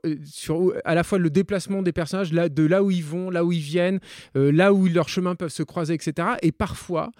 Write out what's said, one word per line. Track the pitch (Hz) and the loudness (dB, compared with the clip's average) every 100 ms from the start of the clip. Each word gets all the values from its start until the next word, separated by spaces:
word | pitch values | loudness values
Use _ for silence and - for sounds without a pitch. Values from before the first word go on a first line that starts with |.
| 165 | -4
euh, | 151 | -6
sur, | 147 - - 160 185 - - | -8 -10 -4 0 0 0 0
à | 165 | 0
la | |
fois | 165 196 | 2 2
le | 170 | 2
déplacement | 156 196 196 - 196 | 2 0 -2 -4 -2
des | 180 | -2
personnages, | 170 156 185 185 | -2 -4 -2 0
là, | 165 170 | 0 0
de | 139 | 2
là | 156 190 | 4 4
où | 202 | 2
ils | 180 | 0
vont, | 151 170 185 | -4 -6 -4
là | 170 | 0
où | 170 | 0
ils | 170 | 0
viennent, | 147 175 175 190 - - - 135 | -2 0 0 -2 -6 -20 -6 2
euh, | 143 | 4
là | 156 196 | 6 6
où | 202 185 | 6 4
leurs | 170 160 | 2 0
chemins | - 180 180 | -2 -2 -4
peuvent | 170 | -6
se | - | -6
croiser, | 151 180 160 165 | -6 -4 -2 -2
et | |
cetera. | 170 151 175 247 | -4 -4 -4 0
Et | 165 | 0
parfois, | - 208 - - 165 190 | 0 -4 -6 -6 -4 -6